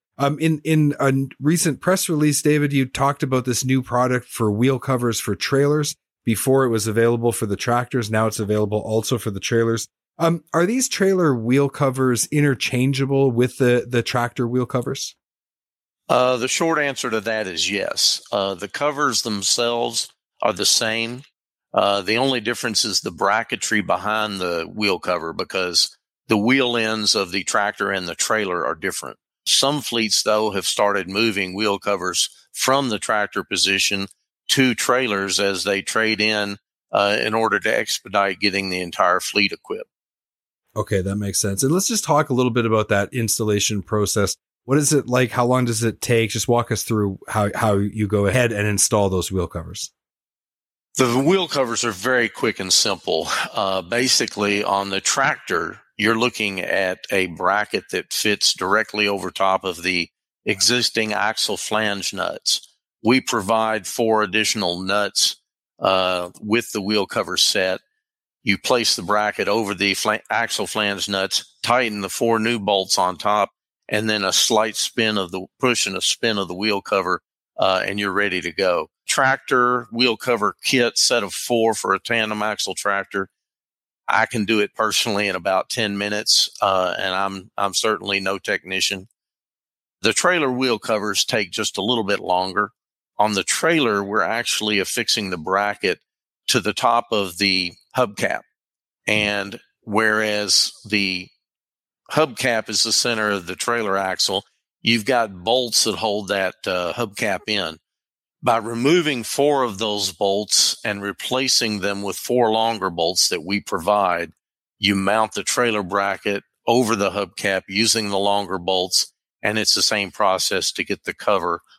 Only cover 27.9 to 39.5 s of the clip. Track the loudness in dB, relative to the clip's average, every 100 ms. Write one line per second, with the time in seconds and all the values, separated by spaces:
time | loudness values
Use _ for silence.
27.9 | -2 -4 -4 -2 0 0 -2 -2 -4 -6
28.9 | -6 -10 -14 _ _ 0 2 2 0 -2
29.9 | -2 0 0 2 2 2 -2 -2 2 2
30.9 | 0 -2 0 0 0 -4 -2 0 0 -2
31.9 | -2 -2 -2 -2 -6 _ -2 2 2 2
32.9 | -2 0 0 0 -4 -4 0 2 2 0
33.9 | -2 -6 _ _ _ -2 2 2 2 0
34.9 | 0 0 -2 -2 0 0 0 -2 -2 -2
35.9 | 0 0 0 0 0 -2 -6 _ _ _
36.9 | 2 2 0 0 0 0 0 0 0 -2
37.9 | -6 -2 0 0 0 -2 -2 -4 -4 -4
38.9 | 0 2 2 0 0 -2